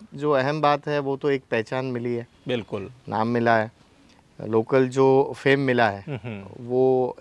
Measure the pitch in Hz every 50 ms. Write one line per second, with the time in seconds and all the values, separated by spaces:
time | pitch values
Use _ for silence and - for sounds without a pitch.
0 | 220 - - 139 143 151 147 131 127 139 151 156 147 147 147 143 - 151 147 143
1 | 139 135 139 135 - 147 139 131 - _ 123 113 110 - 135 131 131 131 123 120
2 | 120 123 120 117 117 - _ _ _ 139 123 117 98 - - 101 95 98 - -
3 | _ 120 104 107 113 117 120 120 117 117 117 110 110 113 - _ _ _ _ _
4 | _ _ _ _ _ _ _ - - 104 113 113 113 - 143 131 131 127 127 135
5 | 135 135 131 135 135 131 127 - - 139 139 139 139 131 123 120 117 104 101 98
6 | 98 156 139 120 - 120 107 101 98 95 - - 120 120 123 127 131 131 131 127
7 | 127 - - -